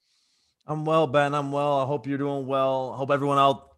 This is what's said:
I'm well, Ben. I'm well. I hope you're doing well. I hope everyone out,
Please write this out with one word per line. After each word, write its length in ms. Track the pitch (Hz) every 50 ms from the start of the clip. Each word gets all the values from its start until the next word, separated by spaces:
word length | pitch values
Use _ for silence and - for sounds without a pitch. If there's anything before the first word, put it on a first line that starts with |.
| _ _ _ _ _ _ _ _ _ _ _ _ _
I'm 200 | - 151 156 151
well, 200 | 156 160 160 156
Ben. 280 | 139 123 147 143 143 143
I'm 180 | 147 143 139 139
well. 280 | 143 143 147 143 139
I 40 | 131
hope 220 | 127 147 147 117
you're 100 | 135 143
doing 300 | 135 143 143 143 139 135
well. 460 | 127 135 135 135 135 135 131 131 123 107
I 20 |
hope 140 | 123 139 131
everyone 260 | 143 139 139 143 139
out, 360 | 139 139 139 135 - - - _